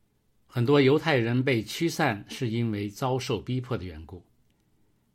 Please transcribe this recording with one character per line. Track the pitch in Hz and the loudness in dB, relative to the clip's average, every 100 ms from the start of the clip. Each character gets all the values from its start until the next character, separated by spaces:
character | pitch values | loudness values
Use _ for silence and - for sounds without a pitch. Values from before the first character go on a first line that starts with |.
| _ _ _ _ _ | _ _ _ _ _
很 | 127 | -2
多 | 120 147 | 4 6
犹 | 131 156 | 6 4
太 | 165 135 | 4 2
人 | 113 123 | 2 0
被 | 131 117 | 2 0
驱 | - - 165 | -2 -2 -2
散 | 165 147 101 - | 0 0 0 -6
是 | - 123 | -6 -4
因 | 113 117 | -2 -2
为 | 104 104 | -2 -6
遭 | - 131 127 | -4 -2 -2
受 | 123 104 | -2 -4
逼 | - 127 | -2 -6
迫 | 123 92 | -4 -8
的 | |
缘 | 90 78 82 | -8 -14 -16
故。 | 90 _ _ _ _ _ _ _ _ _ | -18 _ _ _ _ _ _ _ _ _